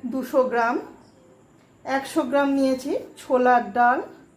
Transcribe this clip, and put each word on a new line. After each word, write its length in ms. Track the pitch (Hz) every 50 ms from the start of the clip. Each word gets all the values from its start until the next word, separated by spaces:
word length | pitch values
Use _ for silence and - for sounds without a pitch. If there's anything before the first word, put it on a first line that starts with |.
| - 240
দুশো 300 | 226 262 247 - - 269 247 208
গ্রাম, 240 | 226 240 226 233 254 370 - - - - - - _ _ _ _ - _ _ _ _ _ _ _ _ _ _
একশো 360 | - 262 277 269 - - 320 285 247
গ্রাম 200 | 269 285 285 277 277
নিয়েছি 340 | 277 269 262 262 254 254 277 370 571 - - - -
ছোলার 440 | - - 277 247 247 247 247 240 233 - -
ডাল 240 | 240 240 240 254 320 440 - - - - _ _